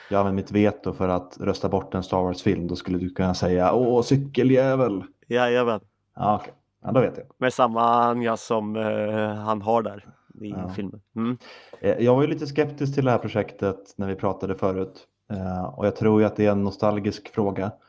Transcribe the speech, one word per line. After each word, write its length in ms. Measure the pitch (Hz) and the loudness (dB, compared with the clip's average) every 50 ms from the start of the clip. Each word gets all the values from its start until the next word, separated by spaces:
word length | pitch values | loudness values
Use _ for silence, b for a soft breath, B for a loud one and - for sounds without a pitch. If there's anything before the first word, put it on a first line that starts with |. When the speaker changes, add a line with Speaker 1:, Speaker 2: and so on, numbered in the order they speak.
| B B | B B
Speaker 1:
jag 100 | 101 101 | 0 2
använder 160 | 98 98 98 98 | 2 2 0 -2
mitt 100 | 95 - | -4 0
veto 420 | 98 104 104 104 - - - 92 90 | 2 4 4 4 2 0 -6 -8 -4
för 160 | - 95 92 | -2 0 0
att 280 | 90 90 - - - - | 0 0 -2 -8 -12 -6
rösta 300 | - 98 92 - - 92 | -4 -4 -2 -2 -2 -2
bort 240 | 95 95 - - - | -2 -2 -2 -2 -6
en 100 | 95 90 | -6 -4
Star 180 | - 98 92 | 0 0 0
Wars-film, 460 | 92 92 87 - - 107 90 85 85 87 | 0 0 -2 -2 0 0 0 0 -2 -6
då 80 | 87 | -6
skulle 220 | 85 - 92 90 90 | -6 -4 -4 -4 -4
du 120 | 90 90 | -4 -6
kunna 240 | - - 92 92 90 | -2 -2 0 0 0
säga, 400 | - 92 90 90 90 92 92 - | 0 0 2 2 4 4 4 4
"Åh, 280 | 117 127 117 123 120 | 4 2 4 2 2
cykeljävel." 1000 | 113 - 135 139 139 139 - 123 120 131 131 127 135 135 131 131 127 113 101 92 92 - _ _ _ - | 2 4 2 2 2 0 -2 0 2 4 4 4 4 4 2 2 2 2 0 -2 -6 -10 _ _ _ -2
Speaker 2:
Jajamän. 520 | 117 123 123 120 120 123 123 120 110 101 _ _ _ _ _ _ _ | 0 2 2 4 4 2 2 2 0 -2 _ _ _ _ _ _ _
Speaker 1:
Ja, 200 | - 95 101 104 98 | -2 0 0 0 0
okej. 120 | - - - _ _ _ _ _ - | -2 -10 -18 _ _ _ _ _ -8
Ja, 80 | - | 0
då 80 | 110 127 | 2 2
vet 160 | 117 90 - - | 2 2 0 -6
jag. 80 | - - _ - | -16 -16 _ -2
Speaker 2:
Med 160 | 131 127 - | -2 -2 2
samma 600 | - 127 117 113 113 117 117 120 120 120 120 120 | 2 0 2 2 2 2 4 4 4 4 2 2
nyans 280 | 123 120 117 113 - - | 0 0 -2 -2 -2 -2
som, 300 | - 120 110 107 107 107 | -2 -2 -2 -2 -2 -4
eh, 540 | 110 110 107 107 107 107 107 110 110 107 107 107 | -2 -2 -2 -2 -2 -2 -2 -2 -2 -2 -2 -4
han 280 | 107 107 107 110 104 | -6 -2 -2 -2 -2
har 200 | 98 107 117 117 | 0 0 0 0
där 240 | 110 104 101 104 - - - _ _ _ - - | 0 -2 -8 -12 -20 -20 -20 _ _ _ -20 -14
i 80 | 104 104 | -12 -10
Speaker 1:
Ja. 200 | 101 95 92 90 | -10 -8 -10 -10
Speaker 2:
filmen. 320 | 95 104 98 92 - 101 _ _ - | -8 -8 -10 -10 -10 -14 _ _ -8
Mm. 220 | 113 113 120 123 - B B B B B B B B | -6 -4 -4 -4 -6 B B B B B B B B
Speaker 1:
Eh, 180 | - 101 104 - 117 | -2 -2 0 2 4
jag 100 | 120 123 | 4 4
var 60 | 131 | 4
ju 60 | 147 156 | 4 0
lite 200 | 160 151 151 139 | 0 -4 -6 -6
skeptisk 480 | - 151 151 147 147 - 143 135 139 | -2 -2 -2 -2 -2 -4 -4 -2 0
till 100 | 143 131 | 0 2
det 60 | 131 | 2
här 60 | 120 107 | 2 2
projektet 760 | - 107 - 107 101 - - - 101 98 95 - - - - - | 0 -2 -2 -2 -4 -4 -6 -4 -2 -2 -2 -4 -10 -20 -10 -8
när 100 | 101 98 | -6 -6
vi 80 | 95 | -4
pratade 400 | 95 107 101 92 - 95 95 95 | -4 -2 -4 -4 -4 -4 -6 -4
förut. 520 | - - 95 95 92 95 92 - - - _ _ _ _ - 110 | -2 -2 -2 -2 -2 -6 -8 -10 -20 -20 _ _ _ _ -10 -8
Eh, 300 | 95 95 92 92 90 92 | -8 -6 -6 -6 -6 -6
och 200 | - - - 101 | -8 -6 -2 -2
jag 100 | 101 95 | -2 0
tror 260 | - 110 110 107 107 | 2 2 4 6 6
ju 60 | 107 104 | 4 4
att 80 | 104 | 2
det 100 | - 104 | 2 2
är 60 | 104 | 2
en 120 | 101 101 101 | 4 2 0
nostalgisk 680 | 98 95 - 107 107 104 104 101 104 101 - - - - | -2 -2 0 0 0 0 0 -2 -4 -4 -6 -12 -8 -4
fråga. 380 | 113 104 98 95 95 95 104 - b b | -2 -2 0 0 -2 -4 -4 -6 b b